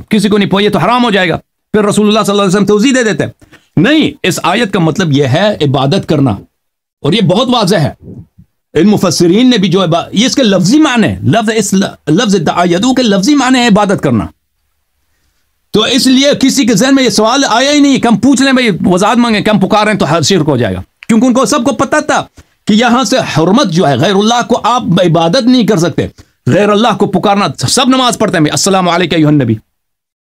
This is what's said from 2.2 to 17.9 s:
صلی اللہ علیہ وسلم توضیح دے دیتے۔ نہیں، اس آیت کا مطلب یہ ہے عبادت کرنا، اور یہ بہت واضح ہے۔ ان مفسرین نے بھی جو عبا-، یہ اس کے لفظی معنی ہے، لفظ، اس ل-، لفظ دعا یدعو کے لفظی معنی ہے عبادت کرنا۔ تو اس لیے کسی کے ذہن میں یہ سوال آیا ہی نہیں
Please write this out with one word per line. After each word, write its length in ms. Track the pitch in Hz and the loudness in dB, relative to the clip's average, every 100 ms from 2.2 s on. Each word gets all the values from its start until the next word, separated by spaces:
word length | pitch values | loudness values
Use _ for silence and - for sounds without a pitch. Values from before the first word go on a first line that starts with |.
صلی 100 | 190 | 0
اللہ 120 | 202 | 0
علیہ 120 | 202 | 0
وسلم 120 | 202 196 | 0 2
توضیح 260 | 208 254 | 2 2
دے 80 | 262 | 0
دیتے۔ 220 | 220 151 117 - - - _ - | -2 -2 -6 -8 -20 -20 _ -2
نہیں، 340 | 190 311 220 - | 2 2 0 -4
اس 180 | 185 - | -6 -4
آیت 300 | 160 202 226 | -2 -2 -2
کا 60 | 202 | -2
مطلب 340 | 160 170 180 | -2 -2 -2
یہ 120 | 131 | 0
ہے 300 | 139 147 208 | 0 0 0
عبادت 540 | 208 147 135 139 170 - | 0 -2 0 0 -2 -2
کرنا، 220 | 151 135 98 - _ _ _ _ _ | 0 0 -2 -10 _ _ _ _ _
اور 100 | 147 | -2
یہ 80 | 208 | 0
بہت 280 | 202 185 254 | 0 0 0
واضح 280 | 240 190 196 | 0 0 0
ہے۔ 160 | 143 - - - - _ - _ _ | -2 -6 -16 -20 -20 _ -20 _ _
ان 120 | 151 202 | 0 2
مفسرین 640 | 202 190 - 170 196 254 | 2 0 0 2 2 2
نے 80 | 240 | 2
بھی 100 | 185 | 0
جو 160 | 180 | 0
عبا-، 240 | 175 165 - | 0 -2 -2
یہ 140 | 190 233 | -2 -2
اس 80 | |
کے 80 | 269 | 0
لفظی 360 | 240 190 180 302 | 0 2 2 2
معنی 300 | 302 240 175 | 2 2 -2
ہے، 100 | 95 | -2
لفظ، 280 | 107 202 226 | -2 0 0
اس 200 | 220 214 | -2 -2
ل-، 360 | 190 196 - - | -2 -4 -6 -2
لفظ 360 | 156 247 190 147 | 0 0 0 -2
دعا 180 | 175 | -2
یدعو 300 | 180 170 247 | 0 0 0
کے 80 | 254 | 0
لفظی 320 | 240 196 208 | 0 0 0
معنی 240 | 285 247 262 | 0 2 2
ہے 80 | 240 | 2
عبادت 360 | 208 202 190 | 2 2 -2
کرنا۔ 240 | 143 117 85 - _ _ _ _ _ _ _ _ _ _ _ _ _ | 0 -2 -4 -10 _ _ _ _ _ _ _ _ _ _ _ _ _
تو 100 | 202 | -2
اس 260 | - 262 262 | 0 0 2
لیے 240 | 254 277 254 | 2 2 2
کسی 260 | 269 220 240 | 0 0 0
کے 80 | |
ذہن 200 | 202 262 | 0 2
میں 100 | 269 | 2
یہ 40 | 247 | 0
سوال 360 | 190 220 269 269 | 0 0 0 0
آیا 240 | 220 269 | 0 0
ہی 80 | 294 | 2
نہیں 200 | 277 | 2